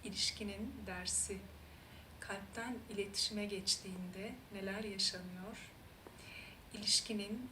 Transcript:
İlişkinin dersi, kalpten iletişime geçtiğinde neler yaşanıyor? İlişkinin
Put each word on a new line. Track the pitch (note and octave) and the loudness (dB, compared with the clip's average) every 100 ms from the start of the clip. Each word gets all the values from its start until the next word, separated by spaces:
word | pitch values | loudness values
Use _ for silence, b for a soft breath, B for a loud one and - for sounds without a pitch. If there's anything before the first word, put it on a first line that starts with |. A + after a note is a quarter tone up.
İlişkinin | G#3+ F#3+ - - G#3 G3 A#3 C4+ G3 | -4 2 2 2 -2 0 -4 -4 -4
dersi, | F#3 F3+ - - F#3+ - - B B B B B - | -2 2 4 4 0 -4 -12 B B B B B -10
kalpten | - G3 G3+ - A#3+ B3 - | -4 -2 -2 -2 0 -2 -2
iletişime | G3+ G3 - - G#3+ G#3 | 0 2 4 4 4 2
geçtiğinde | G3 F#3+ - F#3+ F#3 F3+ F#3 G#3 B3+ - | 2 4 4 4 -4 -4 -2 -4 -6 -8
neler | G3+ G3 G3+ | -4 0 0
yaşanıyor? | A3 G3 - F#3 F3+ F3+ F#3+ - - - - - - B B B B B - | 0 4 4 2 -4 -6 -6 -6 -10 -12 -14 -14 -14 B B B B B -10
İlişkinin | G#3+ G#3 - - G#3+ G3+ A3+ B3+ | 0 8 8 8 0 0 -2 -4